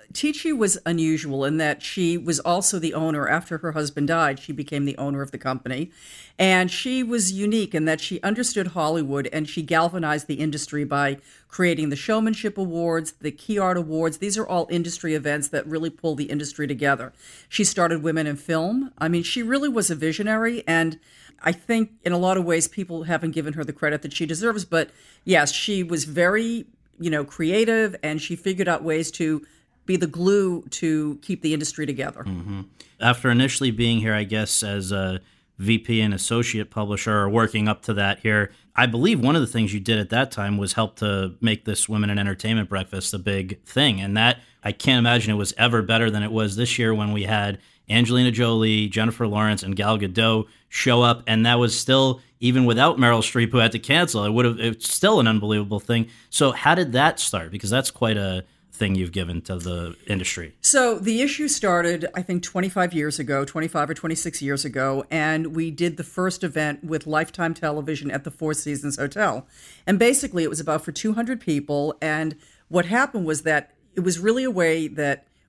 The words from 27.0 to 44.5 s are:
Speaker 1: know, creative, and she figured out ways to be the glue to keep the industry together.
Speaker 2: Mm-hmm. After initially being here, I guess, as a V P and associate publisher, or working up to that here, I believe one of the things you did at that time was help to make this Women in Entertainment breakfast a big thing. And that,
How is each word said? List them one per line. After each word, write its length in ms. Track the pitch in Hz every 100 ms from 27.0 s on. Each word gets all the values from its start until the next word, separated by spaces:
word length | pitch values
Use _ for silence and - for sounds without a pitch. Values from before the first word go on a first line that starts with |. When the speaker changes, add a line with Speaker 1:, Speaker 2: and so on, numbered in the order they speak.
| 170
Speaker 1:
know, 140 | 151
creative, 720 | 143 - 160 208 226 226 220 185
and 180 | 151 156
she 140 | - 175
figured 320 | 196 185 180
out 160 | 165
ways 260 | 165 160 160
to 340 | - 160 156 147 _ _ _ -
be 100 | 185
the 120 | 170
glue 560 | 165 180 202 190 175 -
to 480 | - 165 156 151 143
keep 200 | - 180
the 120 | 156
industry 320 | 156 147 - 151
together. 380 | 127 143 - 104
Speaker 2:
Mm-hmm. 360 | 90 92 98 95 _ - -
After 320 | 113 120 127
initially 400 | 120 135 - 135
being 280 | 110 117 117
here, 140 | 110
I 100 | 107
guess, 400 | 101 107 107 -
as 280 | 104 101 95
a 300 | 98 95 92 _ _ _ -
V 200 | 98 113
P 240 | 117 113
and 120 | 107
associate 560 | 95 - 117 117 110 104
publisher, 480 | 110 104 101 - 107
or 120 | 98
working 380 | 113 110 107 107
up 160 | 104
to 100 | -
that 260 | 101 98 101
here, 320 | 110 104 101 - _ -
I 100 | 123
believe 340 | 117 175 180
one 160 | 123 160
of 60 |
the 60 | 123
things 260 | 117 107
you 60 | 104
did 200 | 95 110
at 100 | 98
that 220 | 117 135
time 260 | - 101 101
was 160 | 101
help 240 | - 107 -
to 380 | 107 98 95 -
make 220 | 113 107
this 240 | - 101 -
Women 220 | 107 104
in 100 | 104
Entertainment 500 | 101 95 110 110 98
breakfast 440 | 98 92 95 -
a 60 | 101
big 420 | 98 98 92 95
thing. 360 | - 127 143 95
And 160 | 98 104
that, 240 | 117 - -